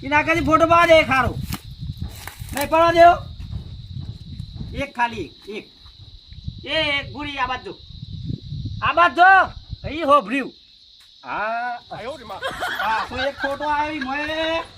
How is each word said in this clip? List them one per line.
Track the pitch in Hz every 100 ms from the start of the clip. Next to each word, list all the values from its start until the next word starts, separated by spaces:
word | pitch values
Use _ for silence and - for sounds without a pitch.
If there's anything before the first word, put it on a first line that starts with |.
એના | 277 294 302
કરતી | 330 285
ફોટો | 311 330
પાડવા | 339 339
દે | 320 302
ખારો. | 262 233 - - - - - - - - - - - -
નહીં | 262 285
પાડવા | 320 339 339
દેવો? | 339 381 - - - - - - - - - - - - - - - -
એક | 269 -
ખાલી | 240 214 156
એક. | - - 214
એક. | - _ - _ - - _ - - -
એ | - 302 302 277
એક | 269
ભૂરી | 240 294 277
આ | 254
બાજુ. | 254 208 - - - - - - - - - - -
આ | 226 294
બાજુ. | 339 269 359 381 349 - - -
અહીં | - 294 311
હો | 285
ભર્યું. | 196 269 233 - _ _ _ _ - _
હા. | 131 143 214 233 247 240 -
હા, | 170 220 294 233 196 523 - - - 208 220 -
તો | 247 269
એક | 269
ફોટો | 277 277
આવ્યો | 294 294 302
ઈ | 311 254
મોએ. | 277 302 311 320 330 330